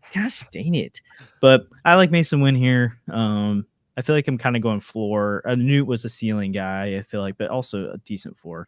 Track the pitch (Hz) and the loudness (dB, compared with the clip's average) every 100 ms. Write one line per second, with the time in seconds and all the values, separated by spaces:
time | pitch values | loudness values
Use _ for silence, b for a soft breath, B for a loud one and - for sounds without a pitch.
0 | - 190 220 - - - 139 170 73 - | -8 -6 -6 -6 -14 -10 -4 -2 -4 -10
1 | _ B B B 135 131 - _ 170 180 | _ B B B 6 6 4 _ 4 6
2 | 185 170 165 147 139 131 127 127 120 117 | 6 4 2 2 4 4 4 4 2 -2
3 | - 113 110 104 104 104 101 _ _ - | -8 -2 0 0 0 -2 -4 _ _ -10
4 | 123 151 143 127 131 120 113 104 - 110 | 0 0 0 -2 -2 -2 -2 -4 -6 -8
5 | 107 104 104 101 - 123 123 143 139 120 | -4 -2 -2 -2 -2 -2 2 2 0 -4
6 | 117 - 113 107 98 98 95 95 101 98 | -6 -6 -4 -2 -4 -4 -6 -6 -6 -8
7 | 98 107 98 98 107 131 127 101 82 - | -8 -8 -8 -6 -6 -6 -6 -8 -10 -12
8 | - 101 - - 85 82 | -12 -12 -12 -16 -18 -16